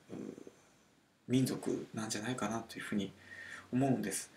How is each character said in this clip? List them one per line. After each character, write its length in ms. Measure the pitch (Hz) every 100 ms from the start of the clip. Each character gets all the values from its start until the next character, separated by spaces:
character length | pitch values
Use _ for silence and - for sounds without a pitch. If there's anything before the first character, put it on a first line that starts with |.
| -
う-、 40 | - - - - - - _ _ _ _ _ -
民 180 | 127 131
族 400 | - - - -
な 120 | 117 107
ん 40 |
じ 80 | 104
ゃ 20 |
な 100 | 113
い 60 | 127
か 120 | 107
な 120 | 113
と 160 | - -
い 40 |
う 20 |
ふ 100 | -
う 40 | 107
に 160 | 95 - - - - - -
思 140 | 123 135
う 40 |
ん 120 | 110
で 100 | 104
す。 180 | - -